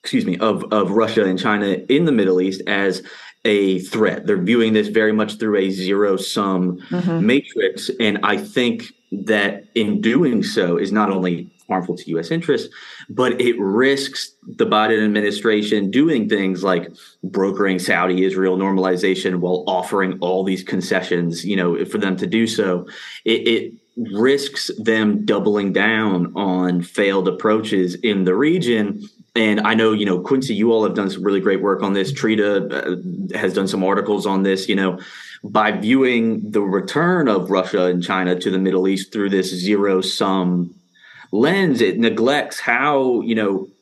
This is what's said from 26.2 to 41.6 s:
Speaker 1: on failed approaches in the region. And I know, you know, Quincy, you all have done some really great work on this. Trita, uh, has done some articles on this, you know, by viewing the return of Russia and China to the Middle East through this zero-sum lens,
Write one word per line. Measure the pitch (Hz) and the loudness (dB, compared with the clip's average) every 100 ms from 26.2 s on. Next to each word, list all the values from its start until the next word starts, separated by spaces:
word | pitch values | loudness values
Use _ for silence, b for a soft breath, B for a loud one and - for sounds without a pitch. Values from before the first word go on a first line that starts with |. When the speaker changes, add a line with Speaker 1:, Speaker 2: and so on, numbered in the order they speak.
| 87 | -2
Speaker 1:
on | 85 98 92 92 90 | -2 -2 0 0 0
failed | 87 - 101 98 92 | -2 0 2 2 0
approaches | 90 110 110 107 101 90 90 | 0 0 0 0 0 0 0
in | 117 98 | 0 2
the | 92 | 2
region. | 92 147 180 123 113 104 101 - _ - 117 | 2 2 2 2 0 0 -4 -12 _ -6 0
And | 110 104 | 2 2
I | 107 | 2
know, | 110 110 | 4 4
you | 107 101 | 2 0
know, | 90 | -2
Quincy, | 87 131 131 | 0 -2 0
you | 104 113 | 0 2
all | 113 | 2
have | 104 | 2
done | - 98 | 0 -2
some | 92 | -2
really | 98 98 | 0 2
great | 98 95 | 2 0
work | 98 95 | 0 0
on | 101 | 0
this. | 98 95 | 0 -2
Trita, | 143 113 107 101 101 92 | -2 0 2 2 0 -2
uh, | 69 71 90 90 87 95 90 | -4 -4 -6 -6 -8 -6 -4
has | 95 | -2
done | 98 95 | -2 -2
some | 98 | 0
articles | 95 101 101 104 95 | 0 0 0 -2 0
on | 95 | 0
this, | 98 95 95 | 0 0 -2
you | |
know, | 101 95 92 B B B B | 0 0 -2 B B B B
by | 104 107 107 | -4 0 0
viewing | 98 107 135 127 120 113 110 104 | 0 0 2 4 2 0 -2 -2
the | 107 | -2
return | 101 98 92 147 170 180 139 | 0 -2 -2 0 2 2 2
of | 98 87 | 0 2
Russia | 95 92 101 90 | 0 2 2 2
and | 90 | 0
China | 87 95 92 90 | 0 0 0 0
to | 107 | 0
the | 95 | 0
Middle | 95 92 95 | 2 2 2
East | 98 - | 0 -4
through | 110 98 | -4 0
this | 98 90 | 0 0
zero-sum | 92 90 104 101 92 92 - 101 95 90 90 87 - _ B B B B | -4 0 2 2 2 0 -2 0 2 0 0 -2 -8 _ B B B B
lens, | 101 139 196 | 0 2 2